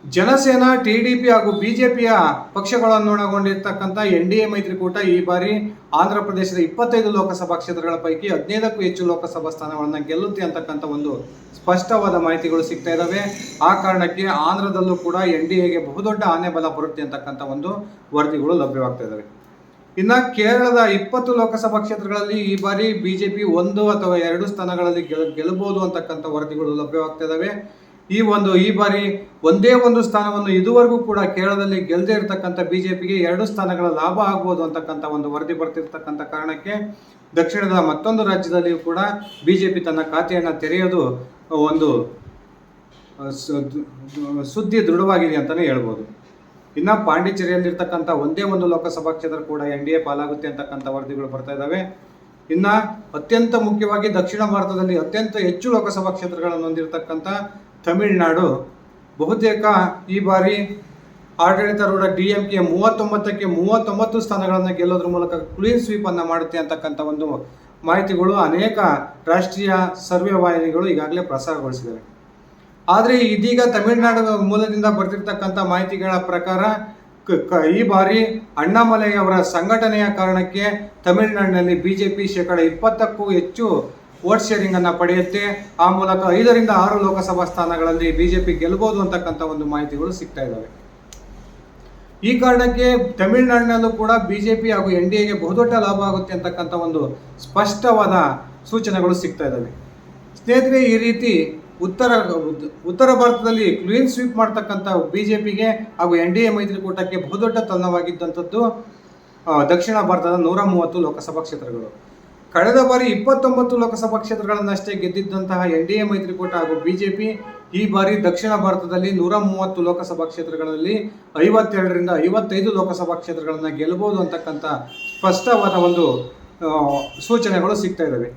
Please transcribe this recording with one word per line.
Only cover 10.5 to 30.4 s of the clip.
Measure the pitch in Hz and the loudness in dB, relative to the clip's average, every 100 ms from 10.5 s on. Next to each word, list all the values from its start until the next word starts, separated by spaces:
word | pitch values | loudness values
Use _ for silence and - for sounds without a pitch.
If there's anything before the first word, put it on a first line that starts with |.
| 160 160 147 | -6 -8 -8
ಒಂದು | 151 147 147 123 - - - - | -6 -6 -4 -6 -10 -18 -20 -8
ಸ್ಪಷ್ಟವಾದ | - 180 - 226 196 180 | 0 0 2 0 2 0
ಮಾಹಿತಿಗಳು | 165 165 165 165 | 0 0 0 0
ಸಿಗ್ತಾ | 160 165 170 | -2 -4 -2
ಇದ್ದಾವೆ. | 165 175 196 202 - - - | -2 0 -2 -4 -8 -14 2
ಆ | 156 175 | 4 4
ಕಾರಣಕ್ಕೆ | 190 185 175 185 190 | 2 2 0 -2 -2
ಆಂಧ್ರದಲ್ಲೂ | 147 156 196 196 185 185 180 | 0 0 0 -2 0 0 0
ಕೂಡ | 170 175 | -2 0
ಎನ್ | 185 160 165 | 0 0 0
ಡಿ | 185 | 2
ಎಗೆ | 180 170 147 | 2 0 -4
ಬಹುದೊಡ್ಡ | 143 208 208 | -6 -4 0
ಆನೆ | 202 165 180 | 0 0 -2
ಬಲ | 160 160 | -2 -4
ಬರುತ್ತೆ | 151 151 156 | -4 -8 -6
ಅಂತಕ್ಕಂಥ | 147 139 143 131 | -8 -10 -10 -12
ಒಂದು | 139 139 170 202 202 - - | -10 -8 -6 -8 -12 -20 -4
ವರದಿಗಳು | 147 151 151 143 | -2 0 0 0
ಲಭ್ಯವಾಗ್ತಾ | 175 135 131 123 127 | 0 0 -2 -4 -6
ಇದ್ದಾವೆ. | 110 107 107 - - - - _ - - | -10 -12 -14 -20 -20 -20 -20 _ -14 -2
ಇನ್ನ | 196 247 247 - | 2 2 2 0
ಕೇರಳದ | 214 240 247 240 220 | 2 4 4 4 4
ಇಪ್ಪತ್ತು | 196 196 254 247 | 2 0 -4 0
ಲೋಕಸಭಾ | 240 226 220 220 214 | 2 2 0 -2 -2
ಕ್ಷೇತ್ರಗಳಲ್ಲಿ | 208 214 196 208 202 214 | -2 -6 -6 -6 -4 -2
ಈ | 196 196 | -2 -2
ಬಾರಿ | 196 202 220 | -2 0 0
ಬಿ | 202 180 190 | 0 -2 -2
ಜೆ | 202 | -2
ಪಿ | 202 | -2
ಒಂದು | 202 170 185 202 208 | 0 2 0 2 2
ಅಥವಾ | 202 185 175 | 2 2 2
ಎರಡು | 165 175 196 | 2 0 -2
ಸ್ಥಾನಗಳಲ್ಲಿ | 202 180 175 175 170 | -4 -4 0 0 0
ಗೆಲ್-, | 165 156 156 156 | -2 -4 -4 -2
ಗೆಲ್ಲಬಹುದು | 160 185 202 190 | -4 -2 -2 -2
ಅಂತಕ್ಕಂಥ | 180 170 160 160 156 | -2 -4 -6 -8 -6
ವರದಿಗಳು | 151 151 151 151 147 | -6 -4 -4 -2 -2
ಲಭ್ಯವಾಗ್ತಾ | 147 160 156 156 160 | -2 -4 -4 -6 -4
ಇದ್ದಾವೆ. | 160 196 208 - - - - _ | -2 -4 -6 -12 -20 -20 -20 _
ಈ | 202 | 2
ಒಂದು, | 214 208 196 185 | 4 4 4 4
ಈ | 196 202 | 4 4
ಬಾರಿ | 208 196 202 196 - - | 2 2 -2 -4 -10 0
ಒಂದೇ | 160 190 226 | 4 6 6
ಒಂದು | 247 240 233 | 6 6 4
ಸ್ಥಾನವನ್ನು | 220 208 208 202 | 2 0 0 -2